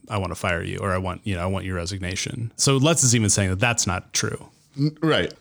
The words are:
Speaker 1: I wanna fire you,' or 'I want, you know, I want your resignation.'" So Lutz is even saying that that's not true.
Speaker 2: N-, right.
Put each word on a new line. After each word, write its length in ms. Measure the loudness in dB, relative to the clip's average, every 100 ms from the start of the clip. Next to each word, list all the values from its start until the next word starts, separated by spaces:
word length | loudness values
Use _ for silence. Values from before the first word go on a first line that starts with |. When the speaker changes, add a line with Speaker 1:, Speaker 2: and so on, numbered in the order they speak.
| -6
Speaker 1:
I 80 | -4
wanna 180 | -4 -4
fire 260 | -2 -2
you,' 160 | -4 -4
or 140 | -2
'I 60 | -2
want, 220 | -2 -6
you 100 | -4
know, 80 | -2
I 40 | -2
want 200 | -2 -4
your 100 | -4
resignation.'" 760 | -6 -6 -6 -6 -6 -6 -8 -2
So 220 | 2 4
Lutz 260 | 4 4
is 100 | 4
even 140 | 4 4
saying 220 | 2 2
that 100 | 2
that's 260 | 2 2 0
not 280 | -2 -4
true. 340 | -4 -4 -4 -12 _ _ -2
Speaker 2:
N-, 180 | -2 0
right. 300 | 2 2 0 -2